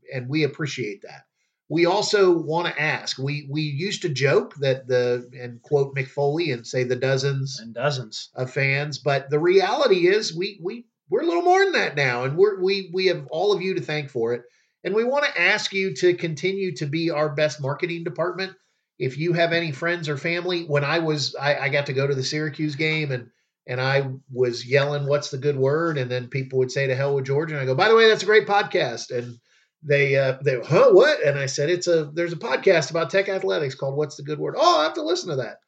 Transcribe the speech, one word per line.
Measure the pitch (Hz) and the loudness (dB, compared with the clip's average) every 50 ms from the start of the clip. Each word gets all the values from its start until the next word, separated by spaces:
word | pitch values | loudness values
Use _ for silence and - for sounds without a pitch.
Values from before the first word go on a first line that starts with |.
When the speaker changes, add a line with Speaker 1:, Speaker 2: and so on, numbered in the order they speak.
| _ - 139 | _ -10 -10
Speaker 1:
and | 131 120 123 | -10 -8 -4
we | 143 156 151 | -2 0 0
appreciate | 135 139 - 160 139 - - 120 104 101 - | 0 -2 -4 -6 -6 -4 -6 -6 -6 -8 -10
that. | - - - - _ _ _ _ _ _ _ _ _ _ | -14 -20 -20 -20 _ _ _ _ _ _ _ _ _ _
We | 147 165 170 | 2 2 4
also | 170 180 208 196 - - 208 196 185 175 165 | 4 4 2 0 2 4 6 6 6 6 4
wanna | 156 143 156 170 175 165 - 143 | 2 -2 -2 -2 -2 -2 -2 -2
ask, | 151 156 139 110 - - - - | -2 -2 -2 -2 -4 -8 -8 -6
we, | 131 139 147 147 143 135 | -4 -4 -4 -6 -6 -6
we | 139 151 156 | -4 -4 -4
used | 151 143 139 175 202 202 - - | -2 -4 -4 -4 -6 -6 -4 -4
to | 175 | -4
joke | 143 123 135 139 147 208 240 - - | -2 0 2 4 4 2 2 0 -8
that | 143 135 135 127 131 - 123 | -4 0 0 0 -2 -2 -2
the, | 127 123 123 123 123 123 123 123 127 131 | 0 0 2 2 0 -2 -4 -10 -16 -16
and | 123 123 120 117 | -14 -14 -16 -16
quote | _ - 147 143 139 139 135 | _ 0 2 2 2 0 -2
Mick | 139 131 131 | -6 -8 -6
Foley | - - 143 143 147 160 175 156 | -4 -2 -2 0 0 0 -2 -2
and | 127 117 113 - | -4 -6 -8 -6
say | - 131 127 | -2 -2 0
the | 120 127 | 0 -2
dozens | 117 131 135 135 131 135 139 139 135 135 135 - - | -2 0 0 0 0 0 -2 -2 -2 -6 -8 -10 -12
Speaker 2:
And | 113 113 110 | -14 -14 -10
dozens. | 117 127 147 143 131 120 107 - - - - _ | -4 -4 -4 -4 -4 -10 -10 -12 -14 -14 -14 _
Speaker 1:
of | - 127 131 | -8 -8 -6
fans, | - 143 135 135 135 139 147 151 143 - | -2 -2 0 0 0 -2 -2 -6 -8 -6
but | - 147 139 139 135 135 | -2 -2 -2 -2 -2 -2
the | 143 147 | -2 0
reality | 160 175 185 196 185 185 226 294 294 247 196 185 170 180 | 2 4 4 4 4 2 0 0 2 4 4 4 4 4
is | 196 220 220 220 165 | 4 2 0 -4 -6
we, | 160 185 196 - - | -6 -6 -6 -8 -8
we, | 160 185 220 240 240 _ _ _ _ _ | -10 -10 -10 -10 -16 _ _ _ _ _
we're | - 233 | -4 -2
a | 320 | 0
little | 339 339 349 | 0 0 2
more | 349 359 359 381 392 | 4 4 6 6 4
than | 392 330 | 4 2
that | 247 196 165 143 | 0 0 0 0
now, | 147 143 131 120 120 127 | 0 0 0 0 0 -2
and | 135 139 170 | -2 4 4
we're, | 196 214 202 190 | 4 4 4 0
we, | 180 190 196 196 190 170 165 | 0 0 0 0 -4 -6 -4
we | 190 185 180 | 0 2 2
have | 175 151 143 127 | 0 0 -4 -6
all | 139 160 185 208 | -4 0 2 2
of | 202 180 | 2 2
you | 180 190 190 | 0 -2 -2
to | 170 | -4
thank | - - 151 151 147 139 | -4 -4 -4 -6 -6 -6
for | - 123 113 117 120 | -4 -4 -2 -2 -2
it. | 120 - - _ _ _ _ _ _ _ | -4 -6 -14 _ _ _ _ _ _ _
And | 180 190 | -2 0
we | 220 233 | 0 0
wanna | 247 262 285 294 277 - 170 | 2 0 0 0 0 0 2
ask | 175 185 208 208 - - 196 | 2 2 2 2 0 -4 -2
you | 196 190 190 - | -2 -2 -2 -2
to | - 180 180 175 | 2 2 2 2
continue | 175 180 165 156 139 147 185 190 196 196 185 151 | 2 -2 -6 -6 -4 -4 -4 -2 -2 -4 -4 -4
to | - 156 | -6 -6
be | 143 139 165 165 165 | -4 -4 -2 -2 -2
our | 156 147 156 151 | 0 0 0 0
best | 143 147 151 151 143 - | 2 0 0 0 0 -4
marketing | 139 135 143 - - 180 170 170 170 | -6 -6 -4 -4 -4 -6 -6 -6 -8
department. | 175 - - 165 180 175 175 190 156 127 _ _ _ _ _ _ _ _ _ | -8 -4 -4 -4 -4 -2 -6 -8 -8 -10 _ _ _ _ _ _ _ _ _
If | 147 131 131 139 | -6 -6 -4 -2
you | 156 175 170 | -2 0 2
have | 170 170 160 165 | 2 2 2 2
any | 170 170 165 | 0 0 -2
friends | 139 - 170 170 175 175 165 147 | -6 -4 -2 -2 -2 -2 -2 -4
or | 147 135 | -6 -4
family, | - 170 170 175 175 180 180 170 170 | -4 -4 -4 -2 -2 -2 -4 -4 -2
when | 160 147 143 143 | 0 0 0 0
I | 139 156 170 | 2 0 0
was, | 165 156 156 147 135 - - | 0 0 0 -2 -2 -6 -6
I, | - 139 143 143 135 | -4 0 0 0 0
I | 131 139 | 0 0
got | 139 143 143 147 | 0 0 -2 0
to | 135 | -2
go | 131 139 | -2 0
to | 143 143 | 0 -2
the | 135 131 | -2 -4
Syracuse | - 151 151 156 156 147 - 156 151 143 | -4 -4 -4 -4 -6 -4 -4 -4 -4 -2
game, | 135 156 156 156 156 151 139 | -2 -2 -2 0 -2 -2 -4
and, | 131 123 117 - _ _ _ _ _ _ _ | -4 -6 -8 -12 _ _ _ _ _ _ _
and | - 127 127 | -8 -4 -2
I | 127 135 135 139 135 131 131 - _ _ | 0 2 2 2 0 0 -6 -10 _ _
was | 127 120 127 120 117 117 123 | 0 0 0 0 0 -4 -4
yelling, | 123 131 139 139 147 147 143 143 139 | 2 2 2 4 2 -2 -2 0 0
"What's | 143 143 - - | 0 0 0 -4
the | - 131 | -10 -2
good | 127 147 139 131 | -2 -2 0 2
word?" | 131 135 143 160 170 165 156 143 | 2 2 2 2 0 0 -2 -2
And | 127 123 | -4 -2
then | 123 127 123 123 | -4 -6 -6 -6
people | - 139 131 131 - 131 | -6 -6 -6 -2 0 0
would | 127 127 | 0 0
say, | - 143 139 | 0 -2 0
"To | 135 127 | 0 0
hell | 120 139 143 143 | 0 0 0 0
with | 139 131 | -2 0
Georgia." | 127 139 143 165 160 156 | 0 0 -2 0 -2 -4
And | 143 131 | -4 -2
I | |
go, | 131 131 | -2 2
"By | 139 185 214 | 2 4 6
the | 226 | 6
way, | 226 226 220 | 8 8 6
that's | 214 - | 6 4
a | 185 185 | 2 4
great | 214 220 196 | 4 4 6
podcast." | 180 202 202 208 - - 180 156 127 117 113 - - | 4 0 0 0 2 0 0 0 0 -4 -8 -10 -6
And | 131 123 120 120 120 120 _ _ _ _ _ _ _ _ | -6 -6 -6 -6 -12 -18 _ _ _ _ _ _ _ _
they, | - 143 143 143 143 139 135 | -2 0 2 4 4 4 4
uh, | 135 135 131 131 - 143 | 2 2 2 0 0 0
they, | 139 131 123 - | -2 0 -2 -2
"Huh, | - 147 190 254 269 | 2 4 6 8 10
what?" | 202 185 247 302 202 165 156 | 10 8 8 8 4 2 2
And | 147 143 143 | 0 0 0
I | 139 131 | -4 -4
said, | - - 143 156 | -2 -2 0 0
"It's | 180 175 175 175 | 0 -2 0 2
a, | 170 160 156 143 147 | 2 2 0 -2 -4
there's | 165 170 170 165 | -4 -4 -4 -4
a | 156 | -8
podcast | - 233 262 254 - 196 185 165 147 - | -6 -4 -4 2 4 4 4 4 2 0
about | 156 165 165 - | -2 -2 -2 0
Tech | - 196 196 202 | 0 0 0 0
athletics | 190 190 190 190 190 180 151 135 131 | -4 -4 -2 -2 -2 0 -2 -4 -4
called | - 143 135 139 143 | -6 -6 -4 -2 -2
What's | 151 147 - | -4 -4 -6
the | - 143 | -14 -10
Good | 143 151 147 | -10 -8 -6
Word." | 151 147 - 233 | -6 -6 -2 4
"Oh, | 302 349 349 311 | 4 4 6 4
I | 302 | 2
have | 320 330 | 0 -2
to | 339 | -4
listen | 302 311 349 349 - 190 | -2 -2 -2 -2 -2 -4
to | 151 131 | -4 -4
that." | 120 107 101 - _ | -4 -6 -10 -16 _